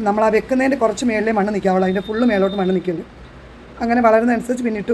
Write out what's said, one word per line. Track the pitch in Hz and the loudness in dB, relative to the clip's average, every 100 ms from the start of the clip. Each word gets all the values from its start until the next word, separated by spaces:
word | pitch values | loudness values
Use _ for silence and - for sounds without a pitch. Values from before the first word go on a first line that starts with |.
| 208 | -2
നമ്മൾ | 214 220 | 2 2
ആ | 214 | 2
വെക്കുന്നതിൻ്റെ | 214 262 262 277 | 0 0 0 0
കുറച്ച് | 226 202 247 | 0 0 -2
മേളിലേ | 214 214 220 | 0 0 0
മണ്ണ് | 202 208 | 0 0
നിൽക്കാവുള്ളൂ, | 190 185 185 | 0 2 2
അതിൻ്റെ | 190 190 | -2 -4
ഫുള്ള് | 220 247 | 0 2
മേലോട്ട് | 202 190 202 | 2 0 0
മണ്ണ് | 185 185 | -2 -2
നിൽക്കില്ല. | 180 165 - - - - - - - - | -2 -6 -8 -16 -20 -20 -20 -20 -20 -8
അങ്ങനെ | 233 240 233 | -2 2 4
വളരുന്നതനുസരിച്ച് | 220 240 233 - 247 240 | 4 2 0 -2 -4 -4
പിന്നെ | 214 | -4
ഇട്ട് | 202 | -2